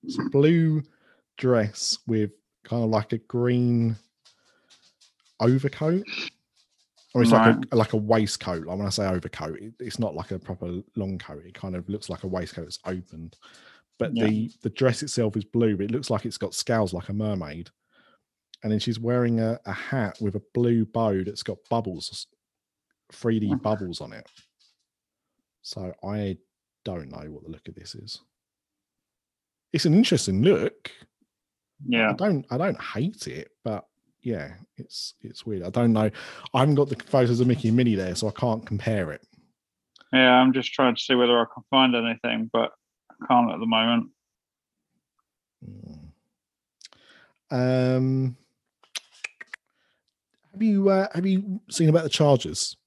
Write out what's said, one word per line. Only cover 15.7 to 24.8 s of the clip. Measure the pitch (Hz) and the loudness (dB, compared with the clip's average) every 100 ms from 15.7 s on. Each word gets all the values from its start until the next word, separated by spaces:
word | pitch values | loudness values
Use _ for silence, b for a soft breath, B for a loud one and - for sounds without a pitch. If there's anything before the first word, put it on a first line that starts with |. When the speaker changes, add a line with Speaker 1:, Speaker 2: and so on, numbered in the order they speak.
| 98 | 0
Speaker 1:
but | |
it | 101 | -2
looks | 117 135 | -4 -2
like | 110 120 | -4 -4
it's | - | -8
got | 98 | -8
scales | - - 113 101 | -8 -2 0 0
like | 90 - | -4 -6
a | |
mermaid. | 101 107 101 78 78 - _ _ _ _ _ _ _ _ - | -4 -4 -4 -6 -12 -14 _ _ _ _ _ _ _ _ -10
And | 110 | -2
then | 107 | -2
she's | - 110 | -2 -4
wearing | 113 123 120 117 | 0 0 2 0
a, | 113 117 | 0 -4
a | - | -6
hat | 95 - 135 104 - | -10 -6 -4 -4 -4
with | 107 | -6
a | 101 - | -6 -6
blue | - 120 117 | -2 2 2
bow | 110 117 113 95 | 0 0 0 0
that's | 92 104 | -4 -8
got | - 95 _ | -10 -12 _
bubbles, | 117 98 87 - - - _ _ _ _ _ _ _ _ | -4 -4 -8 -12 -14 -18 _ _ _ _ _ _ _ _
three | - 120 113 | -8 -2 -2
D | 104 | -2
Speaker 2:
Hmm. | 95 | -2
Speaker 1:
bubbles | 107 107 92 85 | -2 -4 -6 -10
on | 131 | -14
it. | 107 - _ _ _ _ _ | -16 -20 _ _ _ _ _